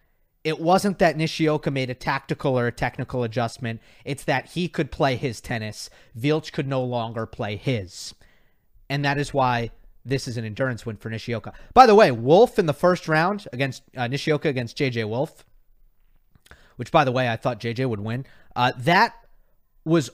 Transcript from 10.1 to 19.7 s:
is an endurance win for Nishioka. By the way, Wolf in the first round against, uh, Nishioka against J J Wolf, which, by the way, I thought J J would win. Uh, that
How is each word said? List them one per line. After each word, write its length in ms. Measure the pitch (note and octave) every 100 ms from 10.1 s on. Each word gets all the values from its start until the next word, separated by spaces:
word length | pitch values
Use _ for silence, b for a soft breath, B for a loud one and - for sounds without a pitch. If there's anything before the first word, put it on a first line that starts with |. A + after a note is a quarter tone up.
| C3+ -
is 100 | A#2+
an 80 |
endurance 400 | A2 G#2 C3+ A#2
win 120 | A#2 G#2
for 140 | A2+
Nishioka. 420 | A2 - A2+ G2+ B B
By 140 | A#3+ B3+
the 80 |
way, 160 | G3+ F#3+
Wolf 480 | A#2 A#2+ F3 A#3+ -
in 80 | E3
the 80 |
first 320 | C#3 F3+ F3 -
round 400 | D#3 F3 G#3 -
against, 320 | B2 C3+ - - B2+
uh, 120 | A#2+
Nishioka 400 | C3+ - D3 D#3+
against 280 | C3 A#2 -
J 140 | C#3
J 140 | A#2
Wolf, 420 | G#2+ A#2 D3 - - _ _ _ _ _ _ _ _ _ _ b b
which, 160 | - A#2+
by 140 | D#3+
the 80 | C3+
way, 160 | B2 B2+
I 80 | A2+
thought 240 | C3+ A2
J 120 | A#2
J 140 | A#2 C3
would 140 | G#2
win. 260 | G#2+ A#2+ C3+ b b -
Uh, 160 | B2 B2+
that 360 | B2 F3+ A3 - - - _ _ _